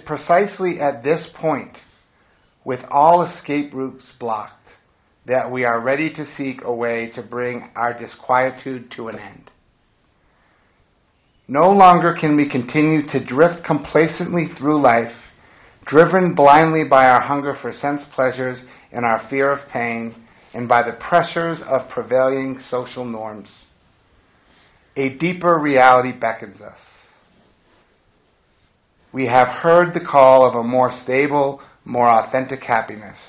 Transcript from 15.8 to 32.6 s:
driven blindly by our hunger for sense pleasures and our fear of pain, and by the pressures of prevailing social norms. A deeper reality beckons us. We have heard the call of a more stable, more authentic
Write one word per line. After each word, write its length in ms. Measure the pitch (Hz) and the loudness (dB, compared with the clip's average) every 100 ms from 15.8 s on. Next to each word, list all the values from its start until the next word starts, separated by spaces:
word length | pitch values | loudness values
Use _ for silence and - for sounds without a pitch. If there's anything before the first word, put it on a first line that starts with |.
| - | 2
driven 500 | 143 165 185 180 170 | 4 4 4 0 4
blindly 480 | 143 147 160 160 | 6 6 6 0
by 240 | 143 135 127 | 2 4 6
our 140 | 123 | 4
hunger 340 | - 143 143 135 | 2 -4 -4 -8
for 120 | 120 | -12
sense 300 | - 143 147 - | -8 -6 -6 -8
pleasures 460 | - 127 123 127 123 - - _ | -4 -4 -4 -8 -10 -16 -20 _
and 140 | 120 117 | -6 -2
our 220 | 113 - | -2 -4
fear 220 | 135 139 | -2 -2
of 160 | 139 - | -2 -6
pain, 460 | 127 120 117 117 113 _ _ _ | -8 -6 -8 -10 -16 _ _ _
and 140 | 120 120 | -12 0
by 140 | 120 | 0
the 120 | 120 | 0
pressures 680 | - - 175 170 170 170 160 - | -8 -2 0 0 -4 -6 -6 -4
of 220 | 131 - | -6 -4
prevailing 680 | 127 110 127 131 135 135 131 - | -10 -4 0 0 -2 -6 -10 -10
social 360 | 123 123 127 123 | -10 -8 -12 -10
norms. 440 | 113 110 107 101 _ _ _ _ _ _ _ _ _ _ _ _ _ _ 139 | -10 -12 -14 -20 _ _ _ _ _ _ _ _ _ _ _ _ _ _ -6
A 120 | 135 | -6
deeper 500 | 131 170 180 170 165 | -4 -6 -2 0 0
reality 540 | 147 131 127 127 127 | 0 4 6 4 2
beckons 480 | - 113 113 107 95 | -4 -6 -6 -12 -20
us. 180 | 104 - - _ _ _ _ _ _ _ _ _ _ _ _ _ _ _ _ _ _ _ _ _ _ | -20 -20 -20 _ _ _ _ _ _ _ _ _ _ _ _ _ _ _ _ _ _ _ _ _ _
We 160 | 127 127 | -6 0
have 200 | 127 123 | 2 2
heard 460 | - 170 170 175 | 0 4 4 4
the 120 | 170 170 | -2 0
call 420 | 143 131 131 127 | 6 8 8 6
of 80 | 117 | 2
a 80 | |
more 280 | 117 127 123 - | -2 0 -2 -4
stable, 580 | - 131 147 147 139 139 - _ | -4 -2 0 0 -2 -4 -16 _
more 240 | - 123 120 | -8 0 4
authentic 560 | 113 107 131 131 131 | 4 2 -4 -4 -10